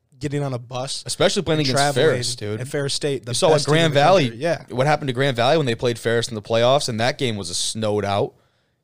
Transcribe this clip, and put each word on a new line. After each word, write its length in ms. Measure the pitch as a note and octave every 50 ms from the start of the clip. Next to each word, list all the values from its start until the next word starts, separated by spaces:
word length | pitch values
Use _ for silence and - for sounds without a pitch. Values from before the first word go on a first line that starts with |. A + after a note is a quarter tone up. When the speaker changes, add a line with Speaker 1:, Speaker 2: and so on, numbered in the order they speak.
| _ _ _ B2+
Speaker 1:
getting 240 | C3+ D3 C#3 C#3+
on 120 | C#3+ C3+ B2+
a 60 | A#2+
bus 440 | B2 A#2 C3 B2 B2+ C3 - - -
Speaker 2:
Especially 360 | - - - - F#3+ - G#3
playing 180 | D#3+ - D#3 D#3
Speaker 1:
and 80 | D3+ C3
Speaker 2:
against 160 | B2+ C#3 C#3+
Speaker 1:
traveling 220 | D3 C#3 B2 D3
Speaker 2:
Ferris, 300 | D#3+ B2+ B2 A#2+ A#2 - -
dude. 240 | G#2+ G#2 G#2 G#2+
Speaker 1:
at 60 | B2 C#3
Ferris 240 | - D3 C#3 C#3 -
State, 320 | - - D3 C#3 - -
the 60 | B2+
Speaker 2:
You 40 | B2
saw 140 | - - E3
what 60 | D#3
Speaker 1:
best 100 | D3 C3+
team 80 | C3+ D3+
in 60 | D#3+
Speaker 2:
Grand 140 | E3 D#3+ C#3+
Speaker 1:
the 60 | C#3+
Speaker 2:
Valley, 240 | C#3+ E3 F#3+ F#3+ C#3+ A#2+
Speaker 1:
country. 120 | A#2 A2+
Yeah. 220 | C#3+ E3+ D#3+ - - -
Speaker 2:
what 180 | - B2 C3 D3+
happened 220 | D#3 D3+ D#3 C3+
to 40 | A#2
Grand 220 | B2 C#3 C#3+ B2+
Valley 220 | A#2 A#2 C3 D#3 E3
when 80 | D3
they 100 | B2+ A#2
played 240 | - - B2 A#2 A2+
Ferris 300 | - A#2 A#2 A#2 A#2 -
in 60 | A#2
the 60 | G#2+
playoffs, 460 | G2+ - A2+ A2+ A#2 B2 C3+ D3 - -
and 100 | A#2+ G#2+
that 160 | A#2 B2+ D3 -
game 180 | C#3+ A#2+ A2
was 140 | G2+ G2 F2
a 60 | F2
snowed 500 | - - - - A2+ A2 G#2+ G#2 G#2 G2
out 300 | G2 G2 G2+ C3 - - _ _ _ _ _ _ _ _ _